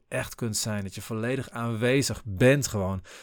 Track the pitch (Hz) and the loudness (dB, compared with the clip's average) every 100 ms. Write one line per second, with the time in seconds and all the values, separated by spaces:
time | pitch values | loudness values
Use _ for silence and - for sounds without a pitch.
0 | _ 127 113 - 120 104 117 104 98 - | _ -6 -6 -6 -4 -2 -2 -4 -4 -8
1 | - 113 117 135 - 120 117 110 120 135 | -8 -4 -2 -4 -4 -6 -4 0 4 4
2 | 127 113 107 92 123 143 127 107 95 95 | 2 -2 -6 4 6 6 2 -2 -2 -2
3 | - - | -6 -18